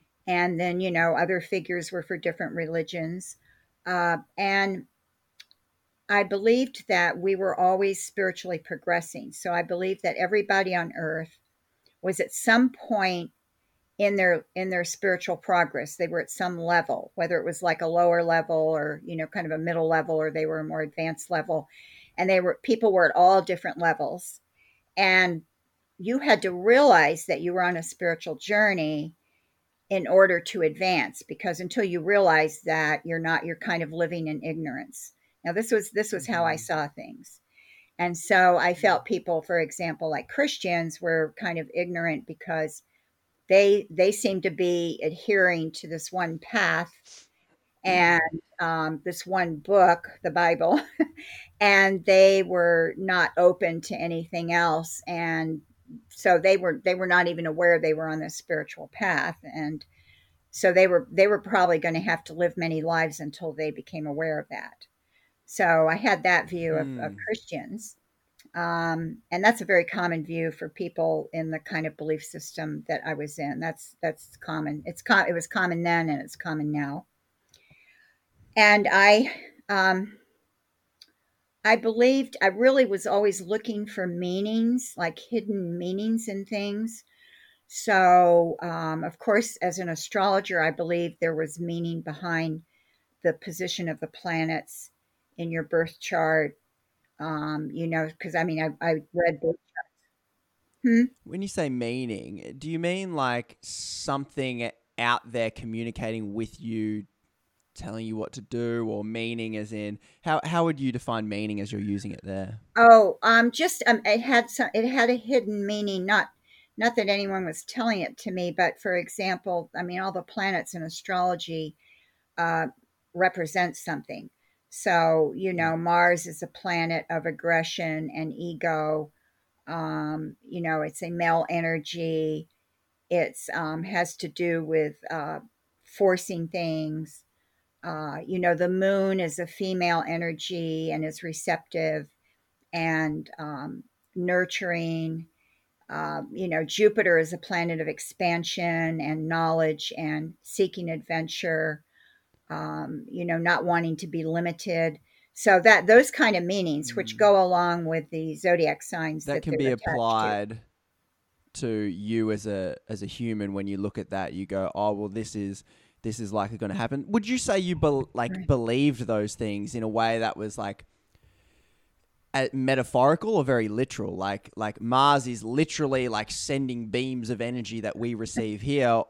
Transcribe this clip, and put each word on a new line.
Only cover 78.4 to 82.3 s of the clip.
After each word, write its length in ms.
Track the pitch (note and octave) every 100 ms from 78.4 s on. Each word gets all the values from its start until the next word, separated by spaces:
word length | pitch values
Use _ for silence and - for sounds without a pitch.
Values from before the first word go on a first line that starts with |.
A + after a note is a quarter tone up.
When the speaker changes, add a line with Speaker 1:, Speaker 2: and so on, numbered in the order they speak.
| _ A3
Speaker 1:
And 320 | G#3 G#3 G3
I, 400 | G3 G3+ G#3+ C4+ - - - -
um, 480 | G3 F#3+ F#3+ G#3 - _ _ _ _ _ _ _ _ - _ _ _ _ _
I 120 | G#3+ A3+
believed, 640 | A3+ A3+ B3 C4+ B3+